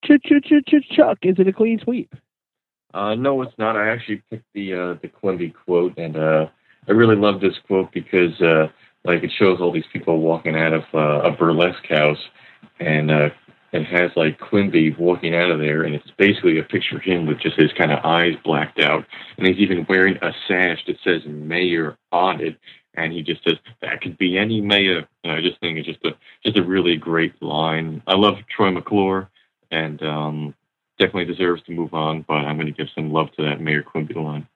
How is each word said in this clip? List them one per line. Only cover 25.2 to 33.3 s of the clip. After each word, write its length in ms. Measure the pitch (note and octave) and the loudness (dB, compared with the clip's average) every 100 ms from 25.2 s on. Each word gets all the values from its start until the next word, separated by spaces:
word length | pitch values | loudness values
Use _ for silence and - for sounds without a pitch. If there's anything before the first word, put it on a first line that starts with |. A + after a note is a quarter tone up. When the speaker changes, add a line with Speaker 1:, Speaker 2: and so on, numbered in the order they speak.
Speaker 2:
And 100 | E2+ | -6
I 80 | D#2+ | -2
just 200 | E2+ - | -4 -4
think 180 | E2+ D#2+ | -8 -6
it's 80 | D2+ | -10
just 180 | D#2 | -8
a, 120 | D#2+ D2 _ _ | -8 -8 _ _
just 140 | - A2 | -2 0
a 60 | |
really 320 | F2 F#2+ F2 E2 | 0 0 0 0
great 440 | E2+ E2 E2 - | -2 -2 -2 -4
line. 640 | D#2 D2+ D#2+ D#2+ E2 D#2 - | -6 -2 -2 -2 -6 -10 -2
I 80 | G2 | 2
love 280 | G#2 - - | 2 2 -10
Troy 240 | - G2+ | -2 0
McClure, 560 | F2+ - G#2 F#2+ F#2+ F#2+ _ _ _ _ | 0 -2 0 0 -2 -6 _ _ _ _
and, 320 | D#2+ D#2+ D2 | -6 -6 -6
um, 520 | D#2 D2+ D2+ D2+ D2 C#2+ _ _ _ _ | -6 -4 -6 -6 -8 -12 _ _ _ _
definitely 260 | F#2+ G2 | -2 0
deserves 380 | F2 E2+ F2+ E2+ | -6 -2 -2 -2
to 100 | - | -6
move 220 | E2+ D#2+ | -8 -6
on, 260 | E2 D#2 D#2+ D#2 | -4 -4 -4 -4
but 160 | D#2 | -2
I'm 140 | C#2+ D2+ | -2 -4
gonna 140 | D#2 | -6
give 180 | C#2+ D2 | -6 -10
some 160 | - D#2 | -8 -4
love 220 | D#2 D2+ | -2 -4